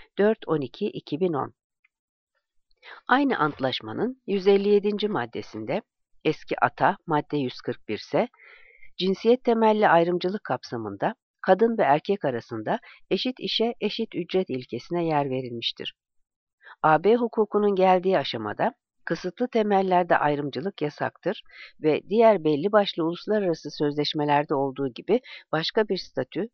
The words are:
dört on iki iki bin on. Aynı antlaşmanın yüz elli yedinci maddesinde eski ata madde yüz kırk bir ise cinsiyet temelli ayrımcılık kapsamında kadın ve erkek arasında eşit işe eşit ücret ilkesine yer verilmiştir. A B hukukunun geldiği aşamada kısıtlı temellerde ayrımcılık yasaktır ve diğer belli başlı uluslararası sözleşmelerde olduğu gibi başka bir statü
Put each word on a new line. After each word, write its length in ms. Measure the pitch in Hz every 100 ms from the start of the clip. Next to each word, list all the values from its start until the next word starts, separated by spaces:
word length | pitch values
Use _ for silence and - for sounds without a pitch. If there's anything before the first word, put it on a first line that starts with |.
| - -
dört 300 | 208 220 -
on 140 | 156
iki 260 | 131 - 202
iki 320 | - - 147
bin 140 | 185
on. 200 | 151 117 - _ _ _ _ _ _ _ _ _ _ _ _ - - -
Aynı 300 | 254 285 220
antlaşmanın 840 | 147 - 131 123 107 113 220 262 -
yüz 200 | 196 185
elli 220 | 202 202
yedinci 380 | 202 208 202 214
maddesinde 760 | 165 117 - - 110 110 180 - _ _ _
eski 420 | 151 151 - - 123
ata 320 | - 143 196 -
madde 300 | 151 - 147
yüz 240 | 123 -
kırk 260 | - - -
bir 100 | 104
ise 300 | - 151 233 _ - - - _ - -
cinsiyet 460 | 185 190 220 254
temelli 440 | - 226 220 214 196
ayrımcılık 560 | 165 170 180 180 208
kapsamında 720 | - 127 - 120 104 101 160 - _ _
kadın 360 | - 190 226 226
ve 60 |
erkek 420 | 139 151 - 202 143
arasında 540 | 117 - 113 110 208 - - -
eşit 300 | 185 254 254
işe 340 | 196 - 233 -
eşit 340 | 202 - 220 -
ücret 340 | 175 185 190
ilkesine 560 | 127 123 117 - 175 165
yer 240 | 151 143
verilmiştir. 640 | 131 127 117 - - - - _ _ _ _ _ _ - -
A 200 | 151 156
B 120 | 196 233
hukukunun 600 | 233 - 208 208 208 190
geldiği 420 | 185 185 180 175
aşamada 560 | 135 120 107 101 165 - _ _ -
kısıtlı 420 | 170 180 - 247
temellerde 720 | 226 214 196 190 180 175 175
ayrımcılık 640 | 147 143 147 127 185 -
yasaktır 600 | 147 - 123 - 170 214 - - - -
ve 200 | 151 143 -
diğer 340 | 214 226 196
belli 280 | 156 147 190
başlı 340 | 214 202 - 165
uluslararası 640 | 175 - 214 190 160 147
sözleşmelerde 840 | - 147 147 147 156 147 143 147 143
olduğu 320 | 139 131 139
gibi 340 | - - 240 - - -
başka 360 | 156 160 - 208
bir 100 | 185
statü 520 | - - 127 147 220